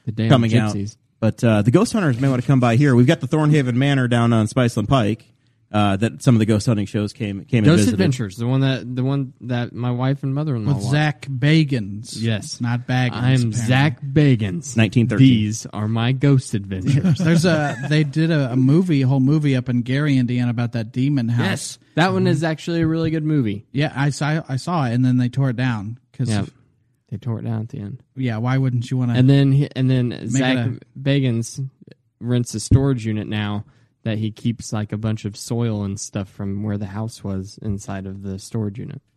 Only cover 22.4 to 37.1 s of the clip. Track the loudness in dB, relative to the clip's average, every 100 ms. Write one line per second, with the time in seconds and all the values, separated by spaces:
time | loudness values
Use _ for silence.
22.4 | -2 -4 -4 -2 0 0 -2 -2 0 0
23.4 | 0 -4 -6 -4 -4 0 -2 0 -2 -2
24.4 | -4 -6 -4 -2 0 2 2 2 0 0
25.4 | -2 0 -2 -4 -8 -12 _ -6 -2 -2
26.4 | -4 -10 _ _ _ _ _ -10 -8 -6
27.4 | -4 -6 -6 -10 -12 -14 _ -6 -4 -2
28.4 | -2 0 0 -2 -2 -2 0 4 6 6
29.4 | 6 4 0 0 0 2 0 -4 -4 0
30.4 | 0 0 -2 -6 -12 -8 0 0 2 0
31.4 | -4 -8 -10 -12 -20 -20 _ _ -2 0
32.4 | 0 -6 2 2 4 0 -2 -4 -4 -4
33.4 | -4 -6 -8 _ _ _ -6 -4 -4 -4
34.4 | -4 -4 -6 -6 -6 -4 -4 -4 -6 -10
35.4 | -8 -4 -2 -2 -4 -8 -8 -8 -10 -8
36.4 | -8 -6 -6 -6 -6 -8 -10